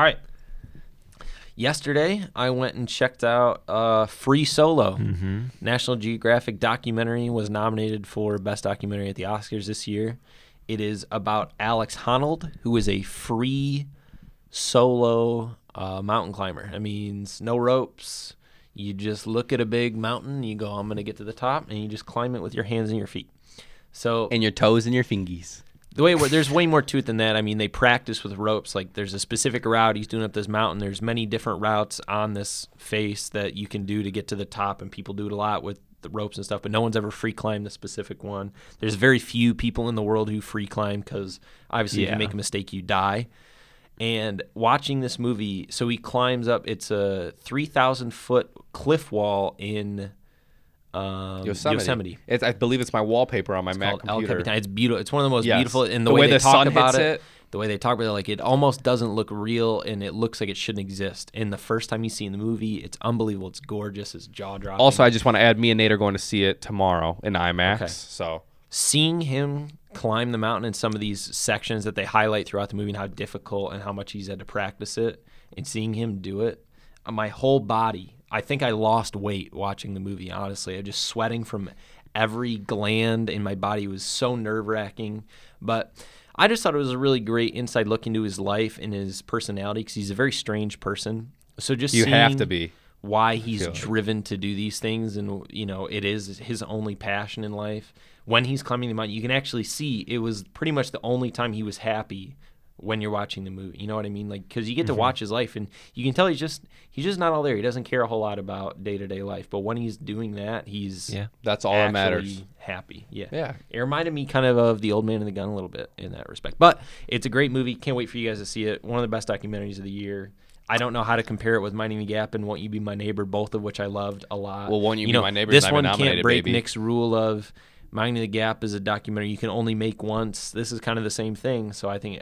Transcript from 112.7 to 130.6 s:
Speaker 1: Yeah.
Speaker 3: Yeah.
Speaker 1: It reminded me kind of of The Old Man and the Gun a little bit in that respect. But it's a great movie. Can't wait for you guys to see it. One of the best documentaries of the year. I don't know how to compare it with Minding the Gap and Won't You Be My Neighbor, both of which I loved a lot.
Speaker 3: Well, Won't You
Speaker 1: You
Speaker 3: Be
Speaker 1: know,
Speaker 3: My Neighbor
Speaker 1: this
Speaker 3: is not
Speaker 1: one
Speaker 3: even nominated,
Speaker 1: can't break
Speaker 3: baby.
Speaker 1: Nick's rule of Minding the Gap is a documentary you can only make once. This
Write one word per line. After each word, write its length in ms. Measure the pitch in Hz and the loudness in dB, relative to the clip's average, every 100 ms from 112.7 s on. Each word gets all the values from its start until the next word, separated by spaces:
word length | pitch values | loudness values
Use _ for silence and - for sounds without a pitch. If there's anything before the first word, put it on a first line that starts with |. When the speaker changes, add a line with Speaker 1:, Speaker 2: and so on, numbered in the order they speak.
| 92 - - - | -10 -12 -18 -14
Speaker 1:
Yeah. 180 | 110 92 | -12 -8
Speaker 3:
Yeah. 200 | 151 143 - - | -6 -6 -8 -10
Speaker 1:
It 80 | 117 | -6
reminded 340 | 131 147 165 | -2 -2 -2
me 140 | 151 135 | -4 0
kind 180 | 135 | 4
of 140 | 127 120 | 6 6
of 220 | 117 107 | 6 4
The 100 | 107 | 2
Old 140 | 104 110 | 2 2
Man 100 | 110 | 0
and 80 | 104 | -2
the 60 | |
Gun 160 | 95 98 | -6 -6
a 60 | |
little 160 | 104 92 | -6 -8
bit 200 | - - - | -10 -12 -12
in 160 | 92 | -12
that 160 | - - | -12 -12
respect. 280 | - - - | -10 -4 8
But 240 | 170 - - - - | 8 8 -2 -12 -4
it's 160 | 120 | -4
a 60 | 131 | 0
great 200 | 123 143 | 0 2
movie. 240 | 131 127 117 | 0 -2 -4
Can't 200 | 139 123 | -4 -2
wait 140 | 113 | -4
for 80 | 120 | -4
you 100 | 113 | -4
guys 120 | 107 | -4
to 60 | 98 | -6
see 180 | 110 | -4
it. 200 | 107 104 | -2 -2
One 140 | - 120 | -2 -2
of 40 | |
the 60 | 117 | 0
best 200 | 110 - | -2 -2
documentaries 500 | 101 101 104 101 98 | -4 -4 -6 -6 -8
of 60 | |
the 60 | 98 | -10
year. 420 | 101 101 98 101 - - - - | -8 -8 -8 -10 -16 -20 -12 -2
I 80 | 117 | 0
don't 140 | 120 | 0
know 120 | 117 | 0
how 100 | 110 117 | 0 0
to 60 | |
compare 320 | 113 104 113 | 0 -2 2
it 60 | 113 | 2
with 120 | 101 | 2
Minding 280 | 107 110 107 | -2 -4 -4
the 40 | |
Gap 300 | 104 107 107 | -2 -2 -2
and 100 | 110 | -4
Won't 160 | 104 90 | -6 -6
You 80 | 107 | -6
Be 120 | 107 | -6
My 160 | 104 101 | -6 -4
Neighbor, 280 | 104 104 | -4 -4
both 300 | 98 104 104 | -2 -2 -2
of 80 | 110 | -2
which 160 | 104 - | -4 -4
I 80 | 101 | -4
loved 380 | 101 101 98 - | -4 -4 -6 -8
a 40 | 101 | -8
lot. 320 | 98 98 101 | -8 -6 0
Speaker 3:
Well, 120 | 107 | 2
Won't 180 | 104 110 | 4 2
You 40 | |
Speaker 1:
You 40 | 107 | 4
Speaker 3:
Be 60 | |
Speaker 1:
know, 100 | 120 | 4
Speaker 3:
My 80 | 98 | 4
Neighbor 220 | 104 107 | 2 6
Speaker 1:
this 100 | 139 | 8
Speaker 3:
is 60 | - | 8
not 40 | |
Speaker 1:
one 100 | - 92 | 4 4
Speaker 3:
even 60 | |
nominated, 240 | 104 139 87 | 4 4 4
Speaker 1:
can't 60 | |
break 200 | 120 120 | 4 4
Speaker 3:
baby. 80 | 90 | 2
Speaker 1:
Nick's 240 | 117 - 113 | 0 0 -4
rule 380 | 110 120 117 | 0 2 2
of 380 | 113 110 107 107 - - - - | 2 2 0 -6 -18 -20 -20 -8
Minding 280 | 113 113 120 | -2 0 0
the 40 | 110 | 0
Gap 380 | 110 110 110 | 0 0 0
is 100 | 110 | -4
a 60 | 101 | -2
documentary 480 | 98 104 - 107 104 | -2 -2 -2 -4 -4
you 60 | 104 | -4
can 120 | 113 | -2
only 280 | 107 113 110 | 0 0 0
make 260 | 110 104 | -2 -2
once. 480 | 107 110 110 - - | -4 -2 -2 -6 -8
This 220 | 110 | -6